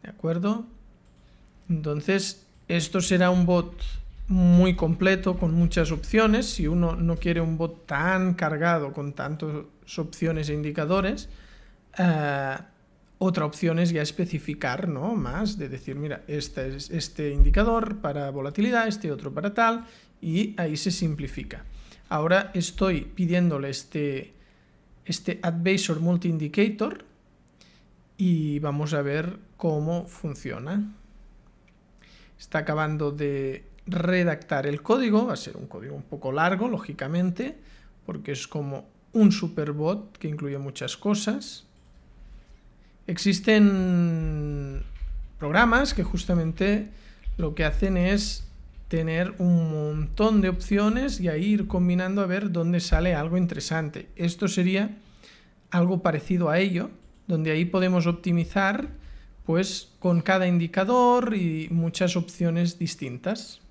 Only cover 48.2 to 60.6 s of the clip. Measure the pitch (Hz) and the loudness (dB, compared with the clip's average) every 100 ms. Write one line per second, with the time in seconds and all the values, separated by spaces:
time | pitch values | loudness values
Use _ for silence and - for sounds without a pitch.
48.2 | 208 - - - - - - 165 160 160 | 0 -6 -12 -16 -20 -18 -4 -2 0 0
49.2 | 180 - 175 170 160 151 151 151 156 - | -2 0 4 4 2 -2 -2 -2 -4 0
50.2 | 214 214 185 180 - 202 208 233 277 214 | 4 4 4 0 0 2 2 2 -2 -2
51.2 | 175 156 196 208 208 190 180 180 185 196 | -2 0 2 2 0 2 2 2 0 0
52.2 | 190 185 208 170 165 175 170 160 180 156 | 0 0 0 0 2 0 2 2 2 0
53.2 | 160 180 175 165 - 160 151 - - - | 0 0 0 -2 -4 -4 -4 -8 -14 -4
54.2 | 170 175 202 - 180 190 214 - - - | -4 0 -2 2 2 2 -2 -6 -20 -20
55.2 | - - _ _ _ 175 180 180 180 156 | -20 -20 _ _ _ 2 2 2 0 -2
56.2 | - 180 165 160 196 175 - - - - | 0 0 2 2 2 0 -4 -10 -20 -18
57.2 | - 165 160 156 175 190 185 180 170 170 | -4 -2 0 0 2 2 2 2 2 0
58.2 | 180 170 165 202 196 214 302 - - - | 0 0 0 0 0 0 -6 -12 -16 -18
59.2 | - - - 165 202 - - _ 180 170 | -20 -12 -2 0 0 -6 -12 _ 2 2
60.2 | 165 190 185 175 | 4 2 4 2